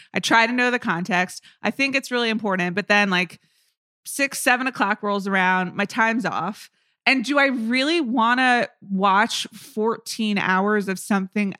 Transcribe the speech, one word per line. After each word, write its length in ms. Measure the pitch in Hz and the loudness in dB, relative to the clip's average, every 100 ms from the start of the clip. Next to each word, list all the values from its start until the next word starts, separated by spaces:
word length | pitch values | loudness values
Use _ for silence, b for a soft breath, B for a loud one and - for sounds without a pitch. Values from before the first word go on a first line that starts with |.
| B | B
I 60 | 196 | -6
try 260 | - 226 226 | 2 4 4
to 60 | |
know 180 | 247 247 | 2 0
the 80 | 240 | 0
context. 640 | 240 170 185 180 180 - b b | -2 -4 0 0 -2 -6 b b
I 80 | 208 | -4
think 240 | - 269 | -2 0
it's 160 | 269 - | -2 -2
really 200 | 247 226 | -2 0
important. 440 | 220 208 185 180 | -2 -2 -2 -2
But 140 | 180 196 | -2 2
then, 220 | 208 202 | 2 2
like, 300 | 180 180 - _ _ _ _ _ _ | 0 -2 -8 _ _ _ _ _ _
six, 360 | - - 277 - | -10 -4 -4 0
seven 260 | 269 247 254 | 0 2 0
o'clock 360 | 247 202 208 | -2 -2 0
rolls 240 | 208 202 196 | -2 -2 0
around, 480 | 196 185 185 180 180 | 0 2 0 -2 -4
my 80 | |
time's 400 | 196 233 226 226 | -4 0 0 0
off. 460 | 190 104 175 214 - _ _ _ 240 | -2 -4 -4 -8 -16 _ _ _ 0
And 180 | 269 | 0
do 140 | 220 285 | 2 2
I 80 | 277 | 2
really 540 | 247 220 254 277 339 | 2 0 0 2 0
wanna 680 | 247 247 226 247 254 240 - _ | 0 2 2 4 4 2 0 _
watch 640 | 196 190 202 190 226 - - | -6 0 2 4 2 -2 -8
fourteen 840 | 220 - 220 220 220 - - 214 202 | -14 -12 -4 -2 -2 -6 -4 -2 0
hours 500 | 85 185 202 214 190 | 2 2 2 0 -2
of 100 | 185 | -6
something 560 | - 202 190 208 202 | -2 -2 -2 -4 -4